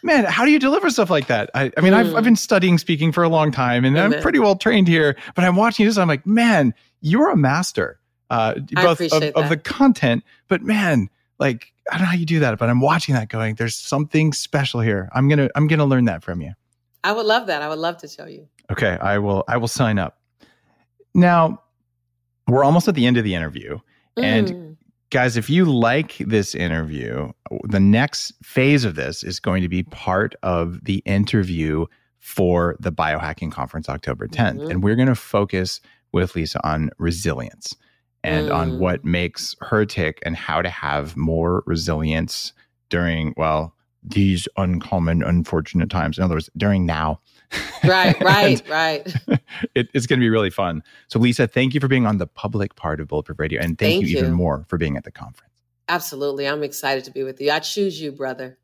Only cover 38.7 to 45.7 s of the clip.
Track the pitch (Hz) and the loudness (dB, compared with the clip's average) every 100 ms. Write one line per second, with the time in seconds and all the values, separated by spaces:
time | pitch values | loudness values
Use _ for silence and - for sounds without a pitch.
38.7 | 82 92 85 71 87 87 - - - - | 0 -2 0 -2 -2 -2 -6 -12 -12 -2
39.7 | 107 107 - 80 - - 82 - 76 90 | 0 0 -2 -4 -4 -8 -8 -4 -4 -4
40.7 | - 73 71 73 82 80 82 82 90 - | -6 -6 -4 -6 -4 -2 0 0 -2 -2
41.7 | 82 78 78 78 80 82 - - _ _ | -4 -2 -2 -2 -2 -4 -8 -12 _ _
42.7 | _ _ 85 87 82 78 - 80 78 80 | _ _ -2 -2 -2 -4 -4 -2 -2 -4
43.7 | _ _ _ - 101 98 90 - - 92 | _ _ _ -6 0 2 0 -4 -4 -2
44.7 | 87 - 95 82 85 73 87 78 82 76 | -2 -2 -2 0 0 2 0 0 -4 -2